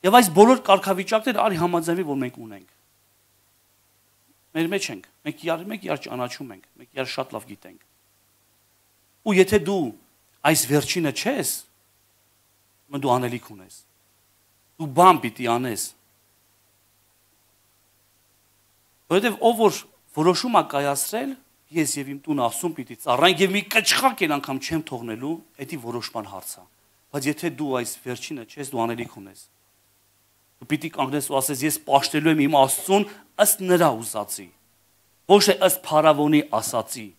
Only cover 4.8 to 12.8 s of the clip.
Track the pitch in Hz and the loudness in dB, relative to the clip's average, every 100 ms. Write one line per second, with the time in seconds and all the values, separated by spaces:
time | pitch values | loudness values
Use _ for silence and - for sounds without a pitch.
4.8 | 196 107 - _ 151 - 160 165 185 214 | -6 -12 -16 _ -14 -8 -4 -4 -6 -10
5.8 | 185 151 - 123 123 - 131 95 _ _ | -6 -6 -6 -8 -8 -8 -16 -18 _ _
6.8 | 123 - 127 - 131 110 - 101 92 90 | -16 -10 -8 -6 -8 -10 -14 -20 -20 -20
7.8 | _ _ _ _ _ _ _ _ _ _ | _ _ _ _ _ _ _ _ _ _
8.8 | _ _ _ _ 214 190 190 208 165 196 | _ _ _ _ 0 4 4 4 0 -2
9.8 | 135 - _ _ _ _ 147 156 - 147 | -4 -8 _ _ _ _ 0 2 2 0
10.8 | 123 180 156 131 220 277 151 - - _ | 0 -2 -4 -4 -4 -2 -4 -6 -12 _
11.8 | _ _ _ _ _ _ _ _ _ _ | _ _ _ _ _ _ _ _ _ _